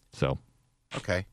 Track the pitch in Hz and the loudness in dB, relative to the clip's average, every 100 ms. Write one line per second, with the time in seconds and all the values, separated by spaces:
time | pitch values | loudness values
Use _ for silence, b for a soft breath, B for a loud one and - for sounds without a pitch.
0 | _ - 67 - - _ _ _ _ 139 | _ 0 0 0 -6 _ _ _ _ -8
1 | - 90 95 | 0 -2 -2